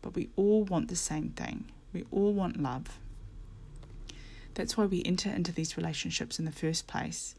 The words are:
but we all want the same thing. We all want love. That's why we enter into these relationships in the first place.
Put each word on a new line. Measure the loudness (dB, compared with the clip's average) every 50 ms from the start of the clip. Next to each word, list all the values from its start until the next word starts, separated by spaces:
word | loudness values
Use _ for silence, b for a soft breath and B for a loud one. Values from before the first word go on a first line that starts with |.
but | -10 -6 -2
we | -2 -4 -2 2 4
all | 6 8 8 8 6
want | 4 4 2 2 2
the | 0
same | -2 -2 0 0 0 -2 -2
thing. | -4 -4 -6 -4 -4 -6 -8 -10 -14 -18 -18 -8
We | -6 -6 -6 0
all | 2 4 6 6 6
want | 4 2 2 2 0 0
love. | 0 0 -2 -4 -6 -10 -10 -12 -12 -12 -12 -14 -14 -12 -12 -14 -14 -14 -14 -14 -14 -14 -14 -14 -12 -12 -12 B B B B B B B B B B B
That's | -4 -2 0 4 4
why | 4
we | 6 4 4 4
enter | 4 4 4 2 0
into | 2 2 0 0
these | 2 0 -2 0 0
relationships | -2 -2 -2 -2 -2 -2 -2 0 -2 -2 -2 -2 -2
in | -2
the | -2
first | -2 0 0 0 2 0 -2 -4
place. | -4 -4 -4 -4 -4 -6 -8 -8 -10